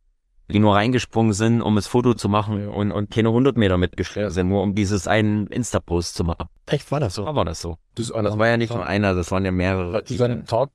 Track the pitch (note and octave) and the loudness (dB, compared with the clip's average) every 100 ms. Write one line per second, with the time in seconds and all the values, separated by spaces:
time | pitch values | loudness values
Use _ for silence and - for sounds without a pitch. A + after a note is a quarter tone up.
0 | _ _ _ _ - G#2 G#2+ G2+ A2 B2+ | _ _ _ _ -2 2 4 4 2 0
1 | - A2+ A2+ G2 A2+ A#2 G#2 G#2 - B2 | 0 0 2 2 2 2 2 0 2 2
2 | B2 A2 G2+ G#2 G#2 G#2 G#2 G2 G#2 F2+ | 2 2 0 0 0 -4 -4 -4 -2 -2
3 | G#2 A#2 A2+ A2+ C3+ B2 G2+ F2+ F2+ - | -4 0 2 4 2 2 2 2 0 -2
4 | F2+ - G#2 F2 F2+ G2+ G2 G2 G2 G#2 | -6 -4 -4 0 0 0 0 0 0 -2
5 | - G#2+ G#2+ G#2+ G2+ - A#2+ G2+ - F2 | 0 2 2 0 -2 -6 -4 -4 -2 -2
6 | E2+ - E2+ E2+ - _ - D3 - C#3 | -2 -4 -4 -4 -8 _ -4 -4 -2 -2
7 | B2 G2 G#2 C#3+ E2+ E2 E2+ E2 _ - | -2 -4 -4 -2 -2 -4 -10 -10 _ -10
8 | A2+ A2+ G#2 G#2+ A2+ A#2 A2+ A#2 D2+ G2 | -6 -2 -2 2 2 2 0 -4 -2 0
9 | G#2 F2+ E2+ F#2+ F#2+ F2+ F2+ F#2+ F2 G#2 | 2 0 0 0 0 0 0 0 -2 -4
10 | - A2+ A#2+ B2 - A#2 C#3 | -4 -2 0 -2 -2 -2 -2